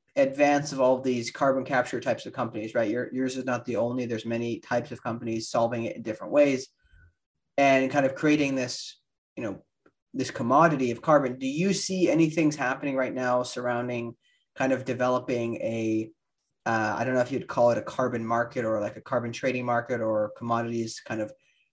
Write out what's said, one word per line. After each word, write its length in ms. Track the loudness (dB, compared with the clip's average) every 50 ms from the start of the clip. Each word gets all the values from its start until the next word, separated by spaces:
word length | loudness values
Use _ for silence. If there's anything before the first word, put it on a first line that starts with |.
| _ _ 2
advance 560 | 2 2 2 4 4 4 4 4 4 2 -2
of 100 | 0 2
all 160 | 4 4 4 4
of 40 |
these 280 | 2 0 0 0 -2 -4
carbon 340 | -2 0 2 2 2 2 0
capture 360 | 0 0 0 0 0 -2 -4
types 260 | -2 -2 -2 -2 -4
of 80 | -10 -6
companies, 400 | -6 -6 -6 -6 -8 -6 -2 0
right? 160 | 0 0 0
Your, 180 | 0 -2 -4 -4 -2
yours 240 | -2 -2 -2 -2 -4
is 80 | -4
not 180 | -2 -4 -4 -4
the 120 | -2 -2
only. 280 | 0 0 0 -2 -2 -4
There's 220 | -4 -4 -6 -4
many 320 | -4 -4 -2 -2 -4 -4 -6
types 340 | -4 -2 -2 -2 -2 -4
of 100 | -10 -10
companies 460 | -8 -6 -6 -6 -4 -4 -4 -4 -4 -2
solving 360 | 0 0 0 0 0 -2 -4
it 120 | -4 -6
in 60 | -6
different 320 | -6 -8 -8 -8 -4 0 4
ways 340 | 6 6 6 4 0 -4 -8 _ _ _ _ _ -20 -20 _ _ _ _ _ _ _ _ _ _
and 340 | 4 4 6 6 4 4 2
kind 140 | 2 2 2
of 100 | 2 2
creating 400 | 2 2 4 4 4 4 2 0
this, 440 | -2 -2 -4 -6 -8 -10 -14 -16 _ _ _ _ _ _ _ _
you 60 | -8
know, 220 | -8 -8 -8 -10 _ _ _ _ _ _ _ _ _ _
this 180 | -6 -4 -4 -4
commodity 600 | -4 -2 0 4 6 6 6 6 4 2 0 0
of 100 | -2 0
carbon. 380 | 2 4 4 6 4 2 -4 -4
Do 80 | -4
you 260 | -4 -2 0 0 2
see 380 | 0 0 -2 -2 -2 2 2 4
any 180 | 4 4 4 4
things 280 | 4 2 2 2 2
happening 400 | 0 -2 -2 -2 -2 -4 -2 0
right 180 | 0 -2 -2 -2
now 300 | -2 0 2 2 0 0
surrounding 720 | -2 -6 -4 -2 -2 -2 -2 -2 -2 -4 -4 -6 -6 -10 _ _ _ _ _ _ _ -6
kind 160 | -2 0 0
of 120 | 0 0 -2
developing 720 | -4 -2 0 0 2 0 0 0 -2 -2 -2 -2 -4 -4
a 540 | -4 -4 -4 -2 -2 -2 0 0 -2 -2 -4 -10 _ _ _ _ _ _ _ _ _ -4
uh, 280 | -2 0 0 0 0 -2 -2
I 60 | -2
don't 100 | 0 0
know 60 | 0
if 120 | 0 0
you'd 140 | -2 -6 -6
call 240 | -4 2 4 4 4
it 80 | 4 2
a 40 |
carbon 420 | -2 -6 -4 -2 -2 -2 -2 -2 -2
market 400 | 0 0 0 0 -2 -2 -4 -2
or, 160 | -2 0 -2
like, 160 | -2 -4 -6
a 40 | -10
carbon 320 | -8 -4 -4 -2 -2 -4
trading 320 | -6 -4 -2 -2 -2 -2 0
market 360 | 0 0 0 0 -2 -2 -2
or 320 | 0 0 0 0 0 -2 -4
commodities 640 | -6 -4 -2 0 0 0 -2 -2 -4 -4 -4 -8 -10
kind 200 | -10 -8 -6 -6
of 120 | -6 -6 -8 _ _ _ _ _ _ _